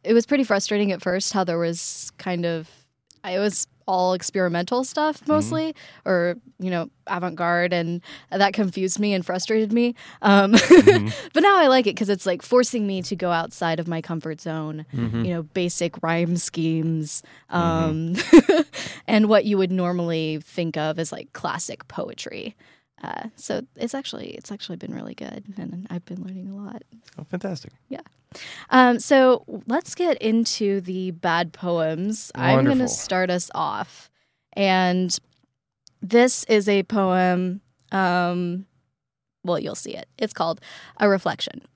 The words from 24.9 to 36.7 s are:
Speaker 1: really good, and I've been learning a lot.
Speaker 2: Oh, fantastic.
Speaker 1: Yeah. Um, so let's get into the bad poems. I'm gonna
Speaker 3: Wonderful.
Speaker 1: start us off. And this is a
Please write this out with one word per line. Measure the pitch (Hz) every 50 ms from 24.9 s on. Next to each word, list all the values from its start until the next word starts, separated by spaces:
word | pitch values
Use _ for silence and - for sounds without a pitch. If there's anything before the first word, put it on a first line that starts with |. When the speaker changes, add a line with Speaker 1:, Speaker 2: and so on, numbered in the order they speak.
| -
Speaker 1:
really | - - - -
good, | - - - - - - 208 190 202
and | 175 - 170 175 190 -
I've | 175 175 _
been | - 175 185 180
learning | 185 190 185 180 190
a | 196
lot. | 202 202 196 214 220 - _ - 226 _ - _ -
Speaker 2:
Oh, | 151
fantastic. | _ - 180 - 196 180 139 - - _ _ _ _
Speaker 1:
Yeah. | 262 - - - _ _ _ _ - - - - - - - _
Um, | - 254 254 247 240 233
so | - - 294 269 262 254 247 - - - - 202 -
let's | - 240 320 - - -
get | - 359 349 285 -
into | - 220 220 226 226 - - - 220 202 196 196
the | 180 180 185 185 185 185
bad | 170 170 - 175 165 170 175 165
poems. | - - 190 180 175 165 160 160 160 156 185 208 220 - - - -
I'm | - - 170 262
gonna | 262 269 -
Speaker 3:
Wonderful. | 277 254 254 233
Speaker 1:
start | - - - - 190 185 185 185
us | 180 180 - - -
off. | - 160 143 101 104 - - - - - _ _ _ _ _ _ _ _ _ -
And | - 202 190 185 185 185 180 180 185 185 175 - - _ _ _ _ _ _ _ _ _ _ _ _ _ _ _ _
this | - 180 220 233 247 254 - - -
is | - 226 214 190
a | 208